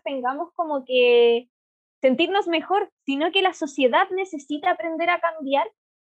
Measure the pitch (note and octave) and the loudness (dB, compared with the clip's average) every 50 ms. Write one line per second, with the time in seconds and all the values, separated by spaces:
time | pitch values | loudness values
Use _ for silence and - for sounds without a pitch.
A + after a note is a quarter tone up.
0 | - D#4 C#4 C4 B3 B3 C4+ D4 E4+ E4 - - E4+ D#4 D4 C4+ C4 B3+ B3+ B3+ | -6 -8 -6 -4 -4 -4 -4 -6 -8 -10 -6 -6 -6 -4 -4 -6 -4 0 2 2
1 | B3 B3 A#3+ A#3+ A#3 A#3 A#3 A#3+ B3 _ _ _ _ _ _ _ _ _ _ - | 4 6 6 6 6 4 4 2 -2 _ _ _ _ _ _ _ _ _ _ 0
2 | - C4 B3+ - E4+ E4 F#4+ G4+ G4 F4 E4 D#4 D#4+ - F#4 G#4 G4+ - _ _ | 2 2 2 2 0 0 0 -2 0 0 -2 -2 -2 0 -2 -2 -2 -4 _ _
3 | - C#4 C#4 C#4 D#4 F4+ E4+ G4 F#4+ F#4 - - E4 - - D4+ C4 A#3+ B3+ E4 | -8 -6 -4 -2 -2 0 0 0 0 0 -2 -4 -10 -8 -4 0 0 2 4 2
4 | G4 F#4+ F#4 F#4+ G4 F#4+ E4 C#4+ - - D4 D4 E4+ F4+ E4 E4+ E4 E4 D#4+ D#4+ | 2 2 -2 -6 -6 -6 -8 -12 -10 -8 -8 -4 -2 -2 -2 -2 -4 -6 -4 -2
5 | E4+ E4+ F4 E4+ E4+ E4+ E4 D#4+ C#4 C4+ C#4 C#4 E4 A4 _ _ _ _ _ _ | -2 -2 0 0 -2 -4 -4 -4 -4 -2 0 0 0 -2 _ _ _ _ _ _
6 | _ _ | _ _